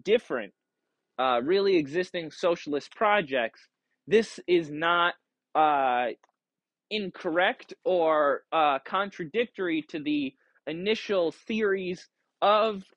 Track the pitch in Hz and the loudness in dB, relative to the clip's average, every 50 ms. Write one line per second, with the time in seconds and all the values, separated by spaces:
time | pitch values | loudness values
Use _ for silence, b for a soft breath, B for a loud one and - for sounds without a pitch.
0 | - 185 214 240 - - 151 120 104 92 _ _ _ _ _ _ _ _ _ _ | -2 0 0 0 0 -2 -6 -6 -6 -8 _ _ _ _ _ _ _ _ _ _
1 | _ _ _ - 127 131 123 120 123 151 185 196 196 202 190 165 147 135 147 180 | _ _ _ -2 0 2 2 0 0 0 0 2 2 2 2 2 0 -2 -4 -6
2 | 180 - - 175 165 147 - - - 175 175 165 - 151 143 139 - - - - | -6 -4 -6 -10 -10 -10 -8 -2 -2 -2 -2 -2 -4 -6 -6 -6 -6 -8 -4 0
3 | 226 208 208 208 170 131 135 127 117 110 - - - _ _ _ _ _ _ _ | 0 2 2 2 0 0 -2 -2 -2 -2 -6 -10 -20 _ _ _ _ _ _ _
4 | - - 196 226 214 - - - - - 180 170 165 147 147 151 165 170 175 175 | -4 2 2 2 2 2 -6 -8 -2 0 2 2 0 -2 -6 -4 0 0 2 2
5 | 170 175 - _ _ _ _ _ _ _ - 156 156 151 147 139 135 131 123 123 | 2 0 -2 _ _ _ _ _ _ _ 2 2 4 4 4 2 2 2 2 0
6 | 123 117 110 - _ _ _ _ _ _ _ _ _ _ _ _ _ - 208 214 | 0 -2 -4 -8 _ _ _ _ _ _ _ _ _ _ _ _ _ -8 -6 -6
7 | 202 180 - - - 180 160 175 185 214 262 - - - - _ - - 185 175 | -6 -6 -8 -8 -6 -2 0 2 2 2 0 -4 -10 -20 -14 _ -2 0 0 2
8 | 160 160 156 151 151 143 131 - - - - 160 151 147 139 135 - - 196 185 | 2 2 2 4 2 2 0 -2 -4 -2 0 2 2 2 2 0 -2 -4 -2 -2
9 | 202 202 - - 180 147 - 226 247 233 _ - 185 175 160 156 151 - - 156 | -2 -4 -6 -10 -10 -6 -2 -4 -4 -4 _ -6 -4 -2 -2 -4 -4 -6 -8 -8
10 | 135 151 151 147 139 131 - _ _ _ _ _ - 143 160 170 185 208 226 - | -4 -2 -2 -2 -2 -4 -8 _ _ _ _ _ -12 -10 -8 -6 -2 -2 -2 -2
11 | - - 202 185 170 160 - - _ - 226 220 220 202 185 190 185 180 180 - | -2 -2 0 0 0 -2 -4 -6 _ -6 -4 -2 0 0 0 -2 -4 -6 -8 -8
12 | - _ _ _ _ _ _ - 190 202 214 214 220 226 208 196 185 _ _ | -12 _ _ _ _ _ _ 0 2 4 4 4 2 0 -2 -6 -12 _ _